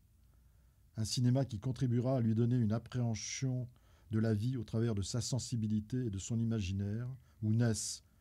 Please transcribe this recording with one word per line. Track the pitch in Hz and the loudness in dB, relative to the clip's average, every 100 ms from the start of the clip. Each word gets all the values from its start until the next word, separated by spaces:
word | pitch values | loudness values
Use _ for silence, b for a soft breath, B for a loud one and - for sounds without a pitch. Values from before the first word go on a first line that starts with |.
| _ _ b b b b b b b - | _ _ b b b b b b b -6
Un | 107 | -2
cinéma | - 123 127 131 | 2 4 4 0
qui | 104 | -4
contribuera | 131 - 131 117 120 131 | -6 -2 0 2 2 2
à | |
lui | 113 110 | 2 4
donner | 120 123 | 4 4
une | 110 | 2
appréhension | 107 - 123 120 107 - - 131 127 123 b b b b | 0 -2 -2 -2 -2 -6 -4 -4 -4 -6 b b b b
de | 110 | 0
la | 113 | 2
vie | 104 120 131 | 2 0 -2
au | 107 | -2
travers | 113 117 104 | 0 0 0
de | |
sa | 95 120 | -2 -2
sensibilité | - 127 - 120 107 107 107 127 120 | -2 -2 -2 -2 0 0 0 -4 -2
et | |
de | 95 | -4
son | - 113 | -2 0
imaginaire, | 117 110 92 98 101 110 123 131 b b | 2 0 0 -2 -2 -4 -6 -10 b b
où | 110 | 2
naissent | 113 120 107 - - b b | 4 4 2 -4 -8 b b